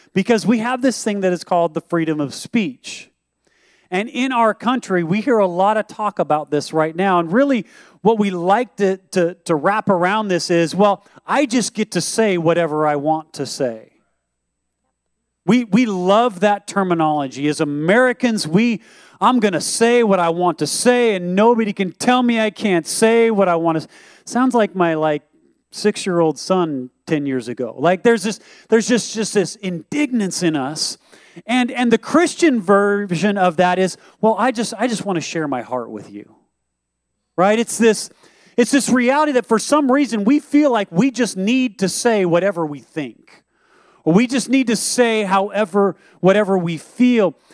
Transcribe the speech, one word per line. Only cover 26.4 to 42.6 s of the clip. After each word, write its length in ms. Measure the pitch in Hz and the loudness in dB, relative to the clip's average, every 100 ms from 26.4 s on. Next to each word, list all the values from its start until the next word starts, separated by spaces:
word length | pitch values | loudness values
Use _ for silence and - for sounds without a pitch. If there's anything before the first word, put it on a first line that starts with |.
| - 185 165 135 127 _ - | -2 0 0 -4 -10 _ -4
ten 200 | 156 139 | -2 -2
years 240 | 131 117 | -4 -6
ago. 260 | 120 120 127 | -8 -8 -2
Like, 260 | 160 185 | 0 2
there's 200 | 233 226 | 2 2
this, 160 | 202 190 - - - | 0 -8 -12 -20 0
there's 180 | 226 208 | 0 2
just, 260 | 240 - | -2 -2
just 200 | 226 208 | -6 -4
this 240 | 208 175 - | -2 -2 -6
indignance 840 | 190 170 - 294 294 247 190 - | -10 -10 -6 -4 -2 -2 -2 -2
in 120 | 175 151 | -2 -2
us. 420 | 135 156 - - _ - _ 175 - | -4 -6 -8 -8 _ -20 _ -14 -4
And, 260 | 247 247 | -2 -2
and 200 | 240 240 | -2 0
the 60 | 226 | 0
Christian 640 | - 311 349 - 330 240 | 2 2 2 2 2 2
version 760 | 175 202 202 202 202 165 208 202 | 2 4 4 0 -2 -2 0 2
of 200 | 180 160 | 2 2
that 220 | 180 180 | 2 2
is, 180 | 185 - - _ | -2 -4 -18 _
"Well, 160 | 220 196 | 0 2
I 120 | 254 | 0
just, 220 | 226 214 202 | -2 -6 -4
I 100 | 240 | -4
just 160 | 214 | -4
wanna 160 | 196 170 | -4 -4
share 300 | - 170 151 | -4 -6 -4
my 120 | 127 | -6
heart 280 | 110 127 113 | -6 -8 -6
with 200 | 107 101 | -12 -14
you." 280 | 101 - _ _ _ _ _ _ _ _ _ _ - | -18 -20 _ _ _ _ _ _ _ _ _ _ 0
Right? 240 | 190 220 | 2 2
It's 180 | 226 - | -2 2
this, 320 | 226 202 - _ _ _ _ - | 2 2 -4 _ _ _ _ -2
it's 160 | 240 | 2
this 160 | 277 - | 0 2
reality 460 | 247 240 285 302 | 0 2 0 0
that 120 | 247 - | -2 0
for 140 | 220 | -2
some 320 | - 294 269 | 2 2 2
reason 320 | 277 269 220 | 2 0 0
we 160 | 202 294 | 2 0
feel 320 | - 294 294 | 2 2 2
like 180 | 226 196 | 2 0
we 220 | 170 269 | 0 0
just 240 | 226 220 185 | 0 -4 -2
need 440 | 196 262 254 - | -2 0 -2 -2
to 100 | 185 | -4
say 340 | - 240 214 | -2 0 0
whatever 420 | 180 170 190 170 | 2 2 0 -2